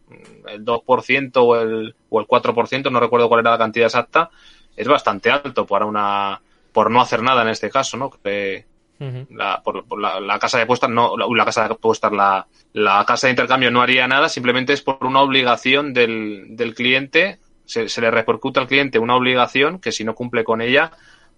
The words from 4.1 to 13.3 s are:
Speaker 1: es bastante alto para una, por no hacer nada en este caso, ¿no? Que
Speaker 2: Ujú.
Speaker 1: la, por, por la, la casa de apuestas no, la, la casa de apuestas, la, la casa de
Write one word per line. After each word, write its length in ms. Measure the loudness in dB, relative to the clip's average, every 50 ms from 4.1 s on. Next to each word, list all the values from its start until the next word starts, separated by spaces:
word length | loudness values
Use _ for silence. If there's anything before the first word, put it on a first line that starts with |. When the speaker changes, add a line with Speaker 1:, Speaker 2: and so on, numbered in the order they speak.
| 0 0 0 0 _ _ -20 -20 -20 _ _ _ _
Speaker 1:
es 100 | -6 0
bastante 440 | 0 0 2 2 -2 -4 0 0 0
alto 340 | 0 0 -2 -4 -4 -4 -4
para 220 | -2 -2 -2 -2
una, 520 | -2 -4 -2 -2 -2 -2 -2 -4 -4 -6 -10 _ _ _ _ _ _
por 200 | 0 0 2 2
no 100 | 4 2
hacer 220 | 2 2 0 -2 0
nada 180 | 2 2 2
en 80 | 2 0
este 220 | -2 -4 -6 -4
caso, 260 | -2 -2 -2 -2 -6
¿no? 140 | -8 -10 -10
Que 600 | _ _ -8 -6 -6 -4 -6 -6 -8 -10 -14 _ _ _ _ _ _ -14
Speaker 2:
Ujú. 260 | -12 -12 -12 -12 -14 -14
Speaker 1:
la, 280 | -10 -6 -4 -4 -4 -4 -4
por, 200 | -6 -6 -6 -8
por 140 | -10 -8 -4
la, 200 | -4 -4 -4 -4
la 180 | -4 -4 -2
casa 200 | -2 0 0 0
de 80 | 0 0
apuestas 220 | 0 0 0 0 0
no, 260 | 0 2 0 0 0
la, 80 | -2 -2
la 180 | 0 2 2 2
casa 220 | 2 0 -2 -2
de 60 | -2 -4
apuestas, 380 | -2 0 -2 -2 0 0 -2
la, 340 | 0 2 2 2 2 0 -4 _ _ _ _ _ -4
la 300 | -2 0 2 2 2 2
casa 200 | 2 0 2 2
de 60 | 0